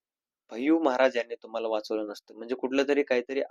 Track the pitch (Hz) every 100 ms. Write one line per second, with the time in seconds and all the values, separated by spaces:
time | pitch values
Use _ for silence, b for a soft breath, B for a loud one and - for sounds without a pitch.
0 | _ _ _ _ - 113 139 165 156 127
1 | 131 120 117 117 113 113 113 110 - 110
2 | 107 101 - 110 113 127 131 135 139 143
3 | 143 123 123 135 139